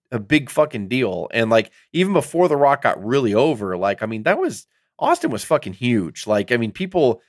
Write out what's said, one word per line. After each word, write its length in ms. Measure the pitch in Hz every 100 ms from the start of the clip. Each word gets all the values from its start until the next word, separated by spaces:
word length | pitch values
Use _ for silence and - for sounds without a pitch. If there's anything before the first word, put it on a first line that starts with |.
| _
a 80 | 117
big 300 | 101 151 127
fucking 380 | - 151 113 98
deal, 400 | 127 110 87 -
and, 180 | 113 113
like, 200 | 113 107 _ _
even 200 | 170 190
before 340 | 175 - 165 175
The 80 | 143
Rock 260 | 139 139
got 200 | 110 -
really 300 | 104 135 117
over, 420 | 104 156 120 98 90
like, 260 | 98 95
I 40 | 110
mean, 160 | 110
that 160 | 143 233
was, 280 | 359 - - _ _ -
Austin 320 | 220 349 -
was 140 | 104
fucking 300 | - 151 98
huge. 520 | 92 123 113 82 - 107
Like, 240 | 104 98
I 60 | 120
mean, 160 | 113
people 480 | - 190 180 131 110